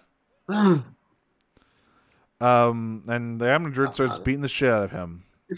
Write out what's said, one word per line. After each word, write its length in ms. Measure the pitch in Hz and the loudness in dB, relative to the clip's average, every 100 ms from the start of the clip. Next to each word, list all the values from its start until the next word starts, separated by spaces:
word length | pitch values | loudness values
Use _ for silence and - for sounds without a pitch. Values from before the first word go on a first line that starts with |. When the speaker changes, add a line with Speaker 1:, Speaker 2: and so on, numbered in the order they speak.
| _ _ _ _ - | _ _ _ _ -6
Speaker 1:
<sighs> 340 | 208 202 156 117 - _ _ _ _ _ _ _ _ _ _ _ _ _ _ | 0 2 2 -2 -14 _ _ _ _ _ _ _ _ _ _ _ _ _ _
Speaker 2:
Um, 640 | 123 123 120 117 113 110 113 | 4 4 4 2 -6 -8 -6
and 320 | 120 117 117 | -6 -4 -2
the 60 | 120 | 0
Omnidroid 420 | 151 165 131 135 | 2 0 -2 -2
Speaker 1:
Uh, 40 | |
Speaker 2:
starts 240 | - 131 - | 0 -2 -2
Speaker 1:
uh, 40 | |
Speaker 2:
beating 200 | 110 139 | -4 -2
the 60 | 139 | -4
shit 220 | - 131 | 0 2
out 140 | 110 | 2
of 80 | 98 | 0
him. 320 | - 87 85 - _ - | -6 -10 -14 -20 _ -14